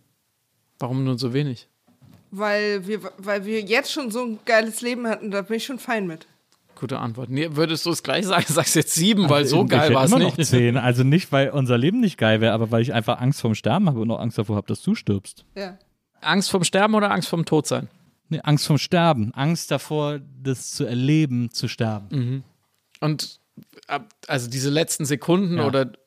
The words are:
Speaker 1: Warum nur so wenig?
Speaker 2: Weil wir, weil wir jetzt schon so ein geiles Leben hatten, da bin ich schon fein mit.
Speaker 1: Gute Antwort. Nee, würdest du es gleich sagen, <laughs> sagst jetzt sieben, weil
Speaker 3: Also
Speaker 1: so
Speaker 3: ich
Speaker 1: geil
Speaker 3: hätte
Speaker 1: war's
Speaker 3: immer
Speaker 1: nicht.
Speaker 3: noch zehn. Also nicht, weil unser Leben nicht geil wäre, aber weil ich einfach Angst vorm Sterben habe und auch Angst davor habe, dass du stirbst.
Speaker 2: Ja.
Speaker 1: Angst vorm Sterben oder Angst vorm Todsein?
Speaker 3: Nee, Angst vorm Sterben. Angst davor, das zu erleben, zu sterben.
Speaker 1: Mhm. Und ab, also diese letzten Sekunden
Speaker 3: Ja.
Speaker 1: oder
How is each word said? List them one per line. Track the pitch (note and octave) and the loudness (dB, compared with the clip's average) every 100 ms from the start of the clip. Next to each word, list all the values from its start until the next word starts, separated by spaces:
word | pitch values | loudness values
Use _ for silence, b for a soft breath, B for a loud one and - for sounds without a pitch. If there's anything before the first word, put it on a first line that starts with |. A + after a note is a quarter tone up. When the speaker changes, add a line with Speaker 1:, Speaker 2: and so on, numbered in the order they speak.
| _ _ _ _ _ _ _ - | _ _ _ _ _ _ _ -10
Speaker 1:
Warum | B2+ C3 | -6 -2
nur | C3 B2 | -2 -2
so | B2+ | -2
wenig? | C3 D3 A#2 - _ _ _ _ - _ | -2 -4 -6 -14 _ _ _ _ -20 _
Speaker 2:
Weil | F#3+ G#3 G#3 G#3 G3+ F#3 | -6 -2 0 -2 -4 -6
wir, | G#3+ F3+ - | -8 -8 -12
weil | G3 G3+ | -6 -4
wir | G3 A3 | -2 -6
jetzt | G3 A#3 C#4 | -2 -2 -2
schon | D#4 B3+ | -6 -6
so | A3 | -6
ein | B3 G#3+ - | -6 -8 0
geiles | A3 A3 A3 | 2 2 -4
Leben | A#3+ B3 A#3 | -6 -4 -4
hatten, | G#3 G#3+ | -6 -6
da | G3 | -6
bin | G3 A3+ | -4 -6
ich | A3 | -6
schon | B3+ | -10
fein | - A3+ F#3 | -6 -4 -4
mit. | D#3+ - _ _ _ _ | -8 -16 _ _ _ _
Speaker 1:
Gute | - A#2 B2+ | -12 -8 -6
Antwort. | A#2+ A2+ A#2+ | -6 -8 -6
Nee, | C3 D#3+ | -4 -4
würdest | D3 D#3+ D#3+ E3+ | 0 0 0 -2
du | |
es | D#3 | -4
gleich | - C#3+ F#3+ | -2 -2 0
sagen, | F3 - | 0 2
<laughs> | |
sagst | E3 D3+ | 0 2
jetzt | E3 - | 2 2
sieben, | - F3+ G#3 D#3+ | 2 2 4 4
weil | D3 | 4
Speaker 3:
Also | C#3+ D#3 | 4 2
Speaker 1:
so | |
Speaker 3:
ich | G3 | 4
Speaker 1:
geil | - | 4
Speaker 3:
hätte | D#3 | 4
Speaker 1:
war's | C3 C#3 | 4 6
Speaker 3:
immer | A#3+ | 6
Speaker 1:
nicht. | - - | 4 2
Speaker 3:
noch | |
zehn. | D3 B2 A#2+ B2 | 2 4 4 4
Also | B2 B2 | 2 4
nicht, | C3 E3 - | 4 4 4
weil | C3+ C3+ | 0 2
unser | C#3+ B2+ A#2+ | 0 2 2
Leben | C#3 A#3+ | 2 2
nicht | A3 - | 0 2
geil | A2 A2 | 2 4
wäre, | A2+ | 4
aber | G#2+ A2+ | 2 2
weil | A#2 | 2
ich | A#2 | 2
einfach | A2+ A2 A#2+ | 0 0 0
Angst | B2+ C#3+ | 0 0
vorm | A#2 | 0
Sterben | G#2+ G#2+ D#3 G3 | 0 0 2 2
habe | B2 | 0
und | A2+ | -2
auch | A2 | -2
Angst | A2+ A#2 | -4 -4
davor | G#2 G#2 | -2 -2
habe, | - | -2
dass | - | -4
du | - | -2
stirbst. | A3 - G2+ - - _ - | -2 0 -2 -4 -20 _ -12
Speaker 2:
Ja. | F#3+ F#3+ _ _ _ _ | -12 -14 _ _ _ _
Speaker 1:
Angst | D#3 F3+ F#3 | 0 0 2
vorm | F#3+ | 0
Sterben | E3 F#3+ G#3+ | 0 0 2
oder | G#3+ G#3 | 2 2
Angst | G3 D#3 | 0 -2
vorm | E3+ | -2
Todsein? | D#3 D#3 - B2 C3 _ _ _ - | 0 0 0 -4 -6 _ _ _ -8
Speaker 3:
Nee, | D#3+ | -4
Angst | - D3+ - | 0 0 4
vorm | D3 | 0
Sterben. | - F3+ E3+ C3+ G#2+ | 2 2 4 2 0
Angst | A#2+ C#3 E3 - | -2 -2 -2 -2
davor, | C#3 - D3+ D3 D3 C#3 C3 | -6 -4 -4 -4 -6 -12 -10
das | C3 B2+ - | -6 -6 -6
zu | - | -6
erleben, | C#3 B2 C3+ D#3 D3+ A#2+ A#2+ | -4 0 2 2 2 0 -2
zu | - A#2+ | -4 -6
sterben. | - A2+ G#2+ G2+ | -4 -4 -4 -6
Speaker 1:
Mhm. | D3 A#2+ C3+ - _ _ _ _ - | -4 -4 -6 -10 _ _ _ _ -6
Und | D#3 D3+ - - _ - - - - | -4 -4 -6 -14 _ -20 -20 -20 -8
ab, | C#3+ B2 _ - | -8 -10 _ -6
also | C#3+ A#2+ | -6 -4
diese | C3 C#3 | -4 -2
letzten | D3 E3 - C#3+ | 0 -2 -4 -2
Sekunden | C#3 - F3+ G3 E3+ | -2 2 2 2 0
Speaker 3:
Ja. | C#3+ | 0
Speaker 1:
oder | C3+ B2+ - | 0 -2 -6